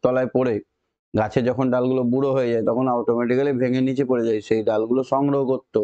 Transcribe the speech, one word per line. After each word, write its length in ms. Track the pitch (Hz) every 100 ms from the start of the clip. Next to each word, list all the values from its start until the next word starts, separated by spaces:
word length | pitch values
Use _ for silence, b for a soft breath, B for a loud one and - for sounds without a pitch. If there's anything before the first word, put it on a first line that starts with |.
তলায় 280 | 127 127 127
পড়ে, 220 | 127 127 104 - _ _ _ _ 107
গাছে 220 | 110 -
যখন 240 | 120 120 131
ডালগুলো 300 | 123 123 131
বুড়ো 260 | 120 127 139
হয়ে 160 | 131 123
যায়, 140 | 117 104
তখন 200 | - 131
অটোমেটিক্যালি 640 | 120 113 117 120 127 143
ভেঙে 300 | 127 127 127
নিচে 220 | 131 131 131
পড়ে 180 | 127 113
যায়, 140 | 110
সেই 200 | - 113
ডালগুলো 380 | 107 110 110 127
সংগ্রহ 380 | 131 135 143 139 131
করতো, 340 | 131 - -